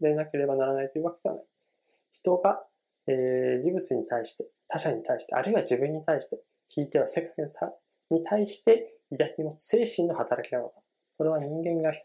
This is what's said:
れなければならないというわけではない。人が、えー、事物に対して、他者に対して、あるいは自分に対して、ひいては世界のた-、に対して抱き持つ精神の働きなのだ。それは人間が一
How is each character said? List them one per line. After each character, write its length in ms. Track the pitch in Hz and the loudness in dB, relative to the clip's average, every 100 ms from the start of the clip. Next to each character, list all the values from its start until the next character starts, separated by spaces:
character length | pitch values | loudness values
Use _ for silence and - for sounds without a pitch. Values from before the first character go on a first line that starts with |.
れ 140 | 151 151 | 0 2
な 100 | 156 | 0
け 120 | 143 | -2
れ 80 | 139 | 0
ば 80 | 135 | 2
な 100 | 135 | 0
ら 80 | |
な 100 | 135 | 0
い 60 | 131 | -2
と 80 | 156 | -2
い 40 | |
う 40 | 170 | -4
わ 60 | |
け 80 | - | -2
で 80 | - | -4
は 60 | - | -6
な 60 | |
い。 40 | - _ _ _ _ _ _ | -12 _ _ _ _ _ _
人 260 | - 185 180 | -4 2 4
が、 260 | 196 - - _ _ _ - | 2 0 -6 _ _ _ -2
え 500 | 131 127 127 127 127 | 0 2 2 2 2
ー、 20 | |
事 100 | 160 | 0
物 200 | 185 - 123 | 0 0 -2
に 80 | - | -2
対 200 | 120 113 | -4 -4
し 100 | - | -10
て、 100 | - _ - | -12 _ -8
他 120 | 160 | -4
者 120 | - | -2
に 120 | 113 | -2
対 160 | - 120 | -2 -4
し 60 | - | -2
て、 100 | 127 | -2
あ 60 | |
る 100 | 196 | 2
い 20 | |
は 80 | 214 | 0
自 160 | - 123 | 2 0
分 140 | 143 | 0
に 100 | 156 | -2
対 180 | 156 147 | 0 -2
し 80 | - | -2
て、 100 | - - _ _ | -12 -14 _ _
ひ 160 | 156 | -4
い 60 | 143 | 0
て 100 | 147 | 2
は 80 | - | 2
世 140 | 170 | -2
界 240 | 165 - 147 | -4 -6 -8
の 60 | |
た-、 220 | - 170 - _ _ - | -6 -8 -8 _ _ -2
に 140 | 165 | -2
対 240 | 165 214 208 | 2 0 0
し 160 | - | 0
て 300 | - 226 - - - | 4 4 2 -16 -6
抱 220 | 135 151 - | -2 -2 -2
き 80 | |
持 100 | 156 151 | -6 -4
つ 80 | |
精 220 | - 226 226 | 2 2 2
神 220 | - 175 | 0 0
の 80 | 120 | 0
働 320 | 117 123 120 | -2 -4 -2
き 40 | |
な 60 | 123 | -4
の 60 | 120 | -4
だ。 80 | - _ _ _ - | -12 _ _ _ -2
そ 60 | |
れ 60 | 156 | 0
は 100 | 156 | 0
人 100 | 143 160 | -2 -4
間 180 | 170 170 | -2 0
が 100 | 160 | 0
一 80 | 156 | 0